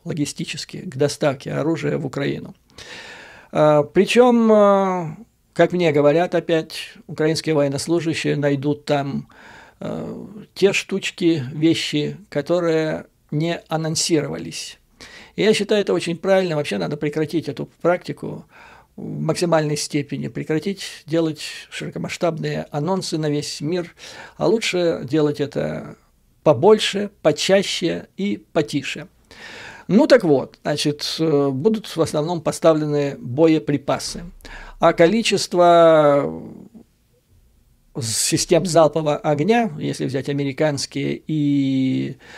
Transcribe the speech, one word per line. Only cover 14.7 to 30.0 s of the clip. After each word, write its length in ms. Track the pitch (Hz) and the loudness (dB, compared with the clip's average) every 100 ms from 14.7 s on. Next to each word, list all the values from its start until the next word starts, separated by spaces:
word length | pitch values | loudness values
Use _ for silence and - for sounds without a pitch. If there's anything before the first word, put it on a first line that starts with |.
| - _ - - - - - | -18 _ -20 -20 -20 -12 -2
И 60 | |
я 100 | 196 | 2
считаю, 280 | 208 202 214 | 2 0 0
это 120 | 196 | 0
очень 240 | 180 170 170 | -2 -2 -4
правильно. 400 | 190 190 180 151 | 2 2 2 -2
Вообще 200 | 139 202 | -4 -4
надо 200 | 160 151 | -4 -4
прекратить 500 | 151 156 156 165 143 | -4 -2 -2 -4 -6
эту 220 | - 143 _ | -8 -10 _
практику 640 | 165 175 - - - 156 - - - - _ - | 0 0 -4 -10 -10 -12 -16 -20 -20 -20 _ -14
в 240 | 156 151 | -10 -6
максимальной 560 | 156 156 175 160 151 147 | -4 -2 0 2 0 -4
степени, 500 | - 147 139 139 - | -4 -4 -4 -8 -8
прекратить 760 | 139 143 156 202 196 - - - | -8 -4 -4 -4 -8 -10 -14 -4
делать 360 | 165 160 147 - - - | -2 -2 -4 -12 -14 -16
широкомасштабные 1000 | - 151 - 170 - 175 160 151 147 160 | -12 -10 -8 -8 -4 -4 -2 -6 -6 -6
анонсы 460 | 151 160 190 - 160 | -4 -2 -2 -4 -4
на 120 | 151 | -2
весь 320 | 147 143 - | -2 -6 -8
мир, 340 | 147 180 170 - - - - - | -4 -4 -6 -14 -20 -20 -14 -2
а 120 | 151 | 0
лучше 540 | 226 - 180 170 170 135 | 0 0 0 0 -2 -2
делать 340 | 156 151 147 | 0 0 -2
это 560 | 135 - 156 156 - - _ _ _ _ | -4 -4 -6 -8 -12 -18 _ _ _ _
побольше, 640 | 160 120 196 214 - 196 202 _ | 2 6 6 6 2 -4 -6 _
почаще 840 | 160 151 - 196 185 - 165 175 - - | 0 0 2 2 2 -2 -4 -4 -10 -6
и 260 | 202 202 _ | -4 -4 _
потише. 560 | 170 147 147 139 - 147 _ _ - - - - - - | -2 -2 -4 -6 -10 -14 _ _ -20 -20 -18 -18 -12 2
Ну 180 | 196 | 4